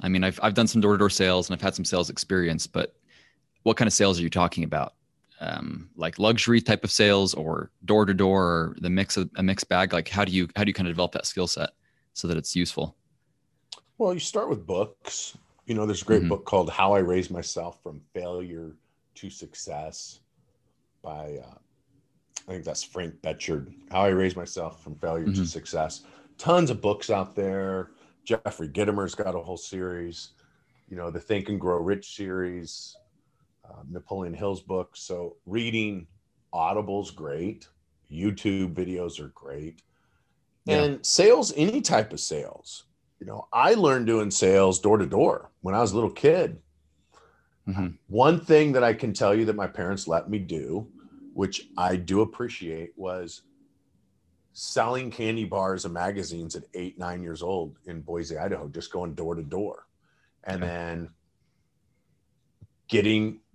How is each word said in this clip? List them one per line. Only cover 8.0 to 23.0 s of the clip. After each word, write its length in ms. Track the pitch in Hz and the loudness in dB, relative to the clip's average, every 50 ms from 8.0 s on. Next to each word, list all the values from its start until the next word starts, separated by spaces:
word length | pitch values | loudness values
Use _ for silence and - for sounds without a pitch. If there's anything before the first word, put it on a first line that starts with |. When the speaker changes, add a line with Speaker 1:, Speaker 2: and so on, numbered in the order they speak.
| 104 95 98 92 98 95 95 98 92 | 6 6 4 4 6 6 6 6 4
Speaker 1:
or 320 | 87 85 82 82 78 - - | 4 4 2 0 -2 -4 -4
the 100 | 87 90 | -2 0
mix 260 | 90 95 98 - - | 2 2 0 0 0
of, 140 | 101 90 - - | -2 -2 -2 -2
a 60 | - 95 | 0 2
mixed 260 | 92 98 - - - | 2 2 0 0 2
bag? 240 | 95 90 92 87 92 | 2 4 4 4 2
Like, 160 | 85 80 - | -2 -2 -2
how 160 | 92 101 104 | 0 0 0
do 80 | 92 90 | 2 2
you, 160 | 92 90 82 - | 0 0 0 0
how 80 | 101 104 | -2 0
do 40 | 101 | 0
you 40 | - | 0
kind 140 | - 92 87 | 0 -2 -2
of 40 | 82 | 0
develop 180 | 87 87 87 - | 0 -2 -2 -2
that 140 | - - | -4 -6
skill 200 | - - 98 87 | -6 -4 -2 -2
set 240 | 85 - 80 78 - - _ _ _ _ _ _ _ - | -2 -2 -4 -4 -6 -6 _ _ _ _ _ _ _ -12
so 120 | - - | -6 -4
that 100 | 85 85 | -2 -2
it's 200 | 80 71 - - | -2 -4 -2 -2
useful? 400 | 90 87 - - - 71 76 - _ _ _ _ _ _ _ _ _ _ _ _ _ _ - - - _ _ _ - | -2 -2 -2 -2 -4 -6 -6 -6 _ _ _ _ _ _ _ _ _ _ _ _ _ _ -20 -20 -20 _ _ _ -2
Speaker 2:
Well, 140 | 226 185 180 | -2 -2 -2
you 60 | 175 | -2
start 280 | - - - 208 233 - | -4 -4 -4 -4 -2 -2
with 180 | 127 104 85 | -4 -4 -4
books. 680 | 80 92 90 107 - - _ - - - - - - - - _ _ _ _ _ | -4 -2 -2 -2 -4 -6 _ -14 -12 -10 -10 -10 -12 -14 -18 _ _ _ _ _
You 80 | - 117 | -4 -2
know, 100 | 107 107 | -2 0
there's 160 | 107 101 87 - | 0 -2 -2 2
a 20 | |
great 160 | - 110 104 | 4 4 4
Speaker 1:
Mm-hmm. 80 | 87 85 | 4 2
Speaker 2:
book 140 | 82 - - | 0 -2 -2
called 240 | - 104 95 87 76 | 2 2 2 2 2
How 220 | - - 95 98 101 | 2 2 4 4 6
I 40 | 98 | 4
Raised 300 | 92 87 90 92 90 - | 4 4 2 0 0 -2
Myself 500 | 90 87 80 - - 87 85 87 - _ - | -4 -8 -8 -8 -8 -8 -8 -8 -10 _ -16
from 180 | 85 76 73 73 _ - | -16 -16 -16 -18 _ -12
Failure 600 | 95 90 87 90 90 90 87 85 82 82 80 78 _ _ _ _ _ _ _ _ | -10 -8 -8 -8 -8 -8 -10 -12 -12 -14 -14 -16 _ _ _ _ _ _ _ _
to 140 | - - 90 | -16 -16 -16
Success 920 | - - - 76 - - - - 76 76 78 80 - - - - - _ _ _ _ _ _ _ _ _ _ _ _ _ _ _ _ _ - | -16 -16 -18 -18 -16 -16 -12 -10 -10 -10 -10 -10 -12 -14 -16 -18 -20 _ _ _ _ _ _ _ _ _ _ _ _ _ _ _ _ _ -14
by, 360 | - 76 76 78 76 73 67 62 | -14 -12 -12 -12 -12 -12 -14 -16
uh, 100 | 62 62 - _ _ _ _ _ _ _ _ _ _ _ _ _ _ - - - - | -18 -20 -20 _ _ _ _ _ _ _ _ _ _ _ _ _ _ -18 -18 -14 -14
I 40 | 92 | -14
think 120 | 90 78 | -12 -10
that's 180 | 82 73 - - | -8 -8 -8 -10
Frank 380 | - - 92 | -10 -8 -8